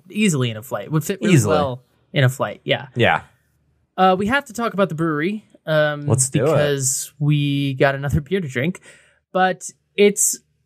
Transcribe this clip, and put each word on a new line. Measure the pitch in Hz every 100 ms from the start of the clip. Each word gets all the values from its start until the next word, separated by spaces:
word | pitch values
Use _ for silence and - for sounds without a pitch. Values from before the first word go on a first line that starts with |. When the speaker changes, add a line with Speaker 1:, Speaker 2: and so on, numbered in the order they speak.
| -
Speaker 1:
easily | 214 214 151 123
in | 107
a |
flight. | 107 110 101
Would | 156
fit | 147 196
really | -
Speaker 2:
Easily. | 165 104
Speaker 1:
well | 151 143 127 _ _ _
in | -
a | 127
flight. | 127 110 -
Yeah. | - 131 - -
Speaker 2:
Yeah. | 101 80 - _ _ _ _ _ _ -
Speaker 1:
Uh, | 185 185
we | 208
have | 277 277
to |
talk | 226 233
about | 190 190
the |
brewery. | 156 165 151 165 214 - _ -
Um, | 156 151 147 147
Speaker 2:
Let's | 135 127
do | 156
it. | 135
Speaker 1:
because | 147 147 143 131 - - -
we | 147 147 143 143 139
got | 135 139
another | 135 139 156
beer | 147 196
to | 156
drink, | 123 147 190 - - _ _ _
but | 185 185 185 - - _
it's, | - 208 202 - - _ _